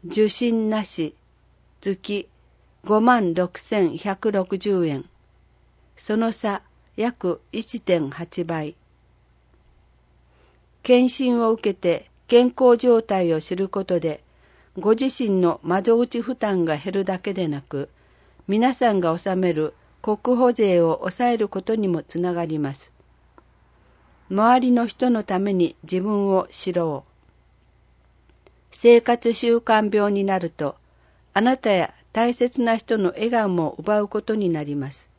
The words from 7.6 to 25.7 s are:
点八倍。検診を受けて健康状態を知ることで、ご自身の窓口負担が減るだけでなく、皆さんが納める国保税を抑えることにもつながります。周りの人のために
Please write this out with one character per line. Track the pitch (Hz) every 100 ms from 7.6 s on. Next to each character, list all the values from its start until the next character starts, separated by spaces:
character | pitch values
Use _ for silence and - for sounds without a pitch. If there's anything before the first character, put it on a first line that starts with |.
| 226 233
点 | - 175 143
八 | 139 165 -
倍。 | 165 165 151 170 _ _ _ _ _ _ _ _ _ _ _ _ _ _ _ _ _ _ _ _
検 | - 247 254
診 | - 254 240
を | 226
受 | 226 214 190
け |
て | 175 165 - _ _
健 | 240 247 247
康 | 262 240
状 | 247 233
態 | 226 196 175
を | 160
知 | - 180
る | 190
こ | -
と | 190 175
で、 | 165 147 _ _ _ _ _ -
ご | 190 220
自 | 262
身 | - 233 190
の | 175 160
窓 | - 185 196 233
口 | 240 233
負 | 233 254
担 | 214 190 165
が | 147
減 | 165
る | 196 190
だ | 185
け | -
で | 190 170
な | 143
く、 | 139 143 143 _ _ _ _ _ -
皆 | 202 240
さ | 262 247
ん | 196
が | 175
納 | 165 - 185
め | 185
る | 156 156 - _ _
国 | - 214 240 247
保 | 247
税 | 240 208 180
を | 165 160
抑 | 185 - 247
え | 233
る | 208
こ | 190
と | 185 220
に | 196
も | 170
つ | 160 165
な | 180
が | 175
り | 170 156
ま | 147
す。 | 139 - _ _ _ _ - _ _ _ _ _ _ _ _ _
周 | 190 226 254
り | 247
の | 247 233
人 | - 254
の | 233
た | 208 185
め | 196
に | 190 170